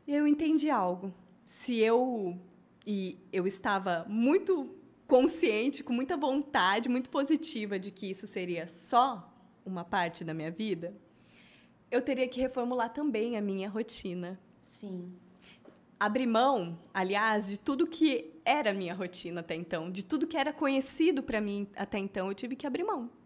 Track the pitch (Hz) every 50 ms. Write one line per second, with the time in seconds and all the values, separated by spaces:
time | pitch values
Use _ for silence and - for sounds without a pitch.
0 | _ - 285 294 294 294 294 294 320 302 320 294 285 302 277 220 185 180 202 185
1 | 190 196 180 - - - - _ _ - - - - - 240 226 220 220 233 247
2 | 254 262 247 220 196 180 180 180 - - - - _ _ _ _ - 214 208 196
3 | 190 185 - - - - - 190 180 196 196 - - 226 202 190 185 190 175 165
4 | 170 - 208 220 233 269 311 403 - - 370 302 262 233 - - - - - _
5 | _ - 262 254 262 330 - - 349 240 208 214 233 277 277 - - - 240 240
6 | 269 262 359 277 294 269 269 285 285 - - 220 180 190 202 226 233 247 247 254
7 | 254 - - 294 277 277 320 - - - - 226 208 202 202 190 185 202 190 -
8 | 208 190 190 - - 202 - 196 180 180 175 165 160 175 - - - - - 240
9 | 247 269 240 180 - - - - - - _ _ _ 190 185 175 175 180 208 196
10 | 175 170 170 - - 160 160 160 156 160 165 - 220 214 185 165 170 175 - -
11 | - _ _ _ - - - - - - - - - _ _ _ _ _ 247 240
12 | 240 294 269 254 254 247 - 247 262 254 254 254 240 240 254 247 226 233 240 285
13 | 294 302 226 214 214 240 240 214 208 202 190 190 190 208 196 220 233 - - -
14 | - 190 175 180 175 175 190 190 - - - _ - - - - 214 202 185 180
15 | 175 180 180 - - - - - - - - - - - - - _ _ _ -
16 | 202 208 214 254 262 233 226 220 254 277 277 214 175 170 165 170 - - - 190
17 | 185 185 202 202 220 220 214 208 208 190 202 - - - 269 262 349 330 - -
18 | 311 302 262 233 - - - - - 226 269 302 226 214 196 196 185 165 185 185
19 | 190 175 - - - 170 170 175 165 - 160 165 170 165 185 165 160 175 180 196
20 | 185 - 311 269 311 320 - 302 269 302 294 - 311 269 269 269 262 - - -
21 | 320 349 311 269 - - 226 214 208 202 202 202 202 202 - - 202 - - 202
22 | 196 196 - 196 185 196 196 - - 226 262 247 - 285 247 320 359 453 403 269
23 | 233 233 - - -